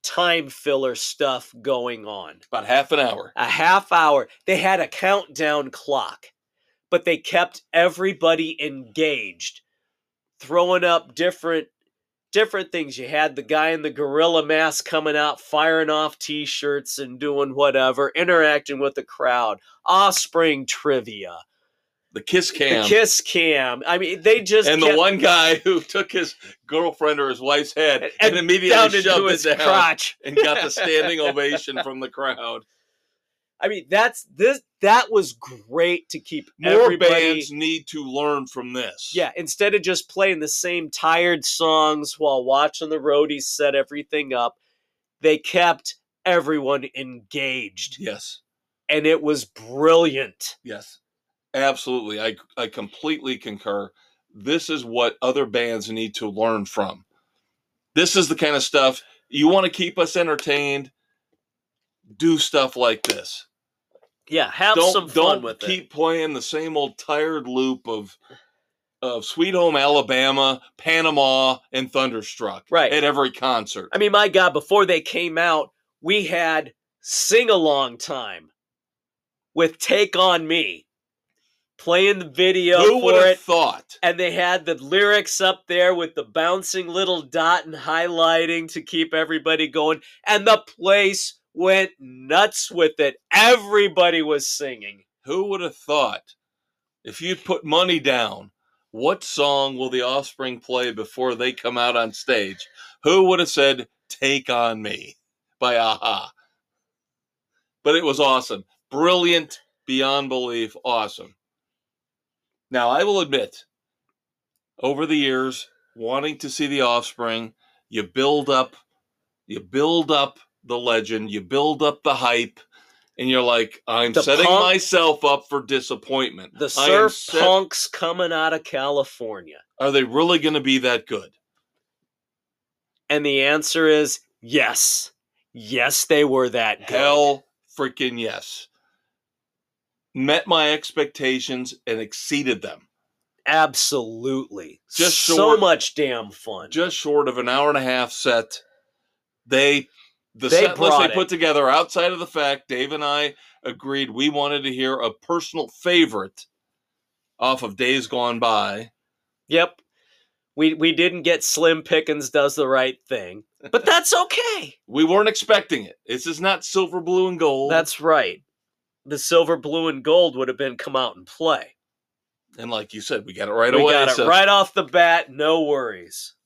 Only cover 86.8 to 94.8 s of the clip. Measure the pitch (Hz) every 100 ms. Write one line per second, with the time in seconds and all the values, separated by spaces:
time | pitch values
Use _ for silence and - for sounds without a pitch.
86.8 | 175 175 190 175 135 165 160 175 160 156
87.8 | 160 160 175 165 165 165 165 170 165 165
88.8 | - 165 165 160 156 160 160 160 156 147
89.8 | 151 160 - _ - 208 202 214 - _
90.8 | 180 202 196 196 - - _ 156 185 190
91.8 | 190 _ 131 127 131 165 214 - - 180
92.8 | 156 - 143 - _ 185 226 247 202 208
93.8 | 202 175 175 165 151 147 135 - 143 120